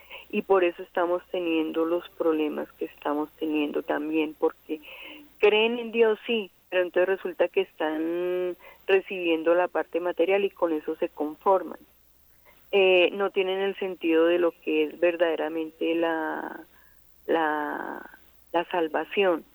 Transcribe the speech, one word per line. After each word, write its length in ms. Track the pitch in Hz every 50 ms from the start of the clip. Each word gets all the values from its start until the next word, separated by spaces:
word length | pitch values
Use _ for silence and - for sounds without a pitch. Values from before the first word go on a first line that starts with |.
| - - - - - -
Y 120 | - 208
por 220 | - - 196 190 180
eso 180 | 175 170 -
estamos 400 | 185 - - 185 175 175 180 180 - _
teniendo 540 | - 185 175 165 165 160 156 160 160 165 165
los 240 | 165 170 175 170 -
problemas 600 | - - 165 165 160 156 156 147 151 147 151 - - -
que 80 | 160
estamos 420 | - - - - 151 147 147 151 151 _ -
teniendo 440 | 156 156 151 151 147 147 147 147
también, 520 | 147 - 151 147 147 156 156 160 151 156 156 -
porque 420 | 165 160 - _ _ - 156 - - - - - - - - - - - _ -
creen 400 | 202 208 208 214 220 226 240 247
en 140 | 233 226
Dios, 260 | 214 233 226 220 214 - -
sí, 240 | - 233 220 196 - _ _ _ _
pero 140 | 180 185 180
entonces 320 | 175 - 180 180 185 190
resulta 320 | 185 - 190 165 - 180 175
que 140 | - 196
están 960 | 185 - _ - 165 156 156 156 160 165 170 175 180 180 180 180 180 180 175 - - - - _ _
recibiendo 680 | - 196 190 185 - 202 185 175 170 165 160 160 165 170
la 140 | 175 180 175
parte 320 | - 160 151 - - 165
material 440 | 175 180 170 - 170 185 196 202 196
y 60 | 190
con 220 | - - 180 170
eso 240 | 156 151 - 156 160
se 140 | - 180 165
conforman. 680 | - - 151 151 156 - - 196 190 180 160 147 - - - _ _ _ _ _ _ _ _ _ _ _ _ - _ _ _ _
Eh, 400 | - 202 190 185 185 180 175 -
no 180 | - 202 196 190
tienen 280 | - 202 190 185 190 190
el 180 | 196 196 190
sentido 480 | - 202 190 180 - - 165 160 160 165
de 140 | 170 175 175
lo 160 | 175 165 - _ _
que 200 | 156 156 156 156
es 140 | 147 151 160
verdaderamente 960 | 170 175 170 165 175 165 156 156 151 156 165 165 160 156 - - 165 165 165
la, 680 | 165 170 165 160 160 156 156 156 156 156 160 - - - - _ _ _ _ _ _ _ _ _ _ _
la, 840 | - - 165 160 151 151 151 147 147 147 147 - - 139 - - - - - _ _ _ _ _ _ -
la 100 | 170 170 -
salvación 720 | - 180 165 156 151 151 160 - - 208 196 185 165 151 - _